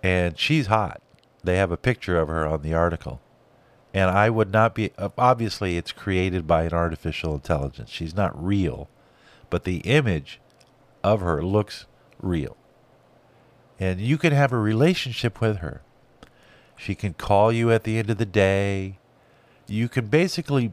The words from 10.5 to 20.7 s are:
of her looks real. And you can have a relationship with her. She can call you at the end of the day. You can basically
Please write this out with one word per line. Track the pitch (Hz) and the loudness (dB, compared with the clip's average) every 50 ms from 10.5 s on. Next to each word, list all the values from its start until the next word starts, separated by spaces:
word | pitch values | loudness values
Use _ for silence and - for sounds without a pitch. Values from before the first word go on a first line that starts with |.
| _ _ _ _ _ _ _ _ _ _ _ | _ _ _ _ _ _ _ _ _ _ _
of | 98 107 110 | 2 2 2
her | 92 87 82 71 80 | 2 -2 -2 -2 -2
looks | 92 98 104 104 - - - - _ _ _ _ _ _ _ | 0 0 0 0 0 -8 -18 -18 _ _ _ _ _ _ _
real. | - 95 87 82 69 64 - _ _ _ _ _ _ _ _ _ _ _ _ _ _ _ _ _ _ _ _ _ _ _ _ _ | -4 -2 -2 -2 -2 -6 -10 _ _ _ _ _ _ _ _ _ _ _ _ _ _ _ _ _ _ _ _ _ _ _ _ _
And | 95 92 92 92 | -2 -2 -2 -2
you | 104 117 147 156 | 0 -2 0 2
can | - 165 147 | 2 2 4
have | 139 143 135 123 | 4 2 2 2
a | 120 | 0
relationship | 107 107 110 110 139 170 185 - - 131 117 - - 120 - - | 0 2 2 4 4 4 4 2 -2 -6 -6 -2 -4 -4 -2 0
with | 113 110 107 95 | -2 0 0 -2
her. | 82 76 62 - - _ _ _ _ _ _ _ - - _ _ _ _ - - _ _ _ | -6 -10 -10 -12 -18 _ _ _ _ _ _ _ -20 -20 _ _ _ _ -20 -20 _ _ _
She | - - - 98 | -14 -8 -8 -6
can | - - 101 80 | -4 -4 -6 -6
call | _ - - 104 98 104 113 113 | _ -2 2 4 6 6 4 4
you | 117 117 117 | 2 4 4
at | 113 110 - | 2 2 2
the | 110 110 113 | 0 -2 -2
end | 110 101 | 0 -2
of | 113 98 | -2 -2
the | 113 | -2
day. | 101 90 104 98 95 98 98 98 98 98 98 95 95 98 - _ _ _ _ _ _ _ _ _ _ _ _ _ - | 0 2 4 4 4 4 2 0 0 -2 -4 -6 -8 -10 -14 _ _ _ _ _ _ _ _ _ _ _ _ _ -6
You | 104 107 117 226 | -4 -2 -2 0
can | - 127 117 | -2 -4 -2
basically | 104 107 156 180 190 - - 165 - 143 135 120 113 | 2 2 2 2 2 -2 -6 -4 -2 0 0 0 -2